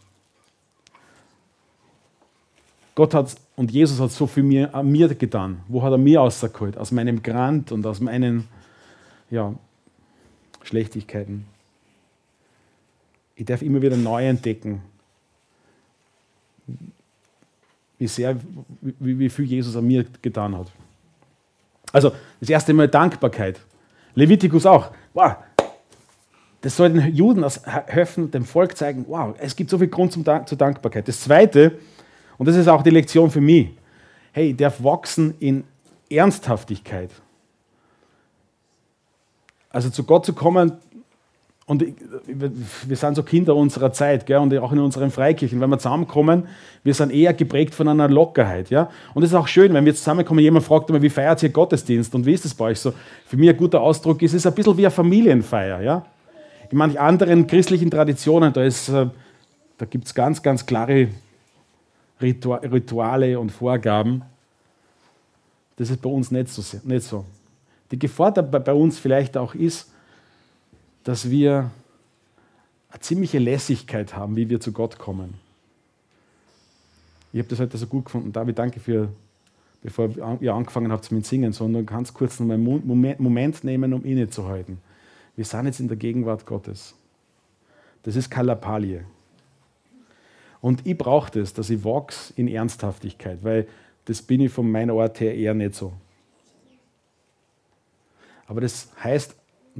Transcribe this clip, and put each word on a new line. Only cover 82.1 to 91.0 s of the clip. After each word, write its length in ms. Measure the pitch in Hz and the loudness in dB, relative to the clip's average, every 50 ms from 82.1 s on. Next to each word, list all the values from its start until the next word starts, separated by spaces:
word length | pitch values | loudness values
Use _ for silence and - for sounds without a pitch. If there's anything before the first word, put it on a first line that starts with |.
kurz 280 | - - 135 123 - - | -8 -6 -6 -6 -6 -6
noch 80 | 120 113 | -6 -4
mal 80 | 110 | -2
einen 80 | 110 117 | -2 -2
Mo-, 180 | 120 135 147 - | -2 -2 -4 -4
Moment, 360 | 127 123 123 127 135 139 139 | -2 0 0 0 0 -2 -4
Moment 440 | 135 123 120 123 131 151 156 - - | -2 -2 0 0 -2 -4 -4 -6 -8
nehmen, 300 | 131 131 131 131 131 127 | -8 -6 -4 -4 -4 -4
um 100 | 123 - | -6 -6
innezuhalten. 760 | 135 131 131 117 101 - - 95 95 98 92 90 98 95 90 _ _ _ _ _ _ _ _ _ _ _ | -4 -4 -4 -4 -4 -6 -10 -10 -10 -10 -10 -12 -14 -16 -20 _ _ _ _ _ _ _ _ _ _ _
Wir 100 | - 110 | -12 -12
sind 220 | - - 113 127 139 | -10 -8 -8 -6 -6
jetzt 120 | 123 - | -8 -6
in 100 | 131 117 | -8 -8
der 80 | 113 107 | -8 -8
Gegenwart 500 | 110 117 113 123 117 113 110 104 - - | -8 -6 -6 -4 -4 -6 -6 -8 -10 -12
Gottes. 480 | 113 101 - - 98 98 - - _ _ _ _ _ _ _ _ _ _ _ _ _ _ _ _ _ _ _ _ _ _ | -12 -12 -12 -12 -18 -18 -18 -20 _ _ _ _ _ _ _ _ _ _ _ _ _ _ _ _ _ _ _ _ _ _
Das 140 | - 113 104 | -12 -8 -6
ist 160 | 131 127 - | -6 -6 -6
keine 160 | - 131 123 123 | -6 -4 -2 -2
Lappalie. 580 | 117 104 - 104 107 107 104 98 92 85 87 95 _ _ _ _ _ _ _ _ _ _ _ _ _ _ _ _ _ _ _ _ _ _ _ _ _ _ _ _ _ _ | -4 -4 -6 -8 -8 -6 -6 -8 -8 -12 -14 -18 _ _ _ _ _ _ _ _ _ _ _ _ _ _ _ _ _ _ _ _ _ _ _ _ _ _ _ _ _ _
Und 280 | - 123 127 127 - 180 | -2 -2 -2 -2 -2 -6
ich 100 | 185 | -6
brauch 320 | 165 | -6